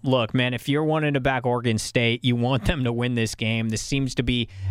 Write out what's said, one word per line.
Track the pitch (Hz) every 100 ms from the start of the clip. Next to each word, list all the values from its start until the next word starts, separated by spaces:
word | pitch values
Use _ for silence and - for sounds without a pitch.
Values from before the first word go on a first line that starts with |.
look, | 117 127 110
man, | 127 123
if | 123 -
you're | 143
wanting | 156 156 151
to | 143
back | 131 131 123
Oregon | 120 120 107
State, | - 127 117 117
you | 127 120
want | 120 135 -
them | 165
to | 123
win | 117 123
this | 120 110
game. | - 110 113 113
This | 110
seems | - 139 131 135
to |
be | 123 123 110 - 95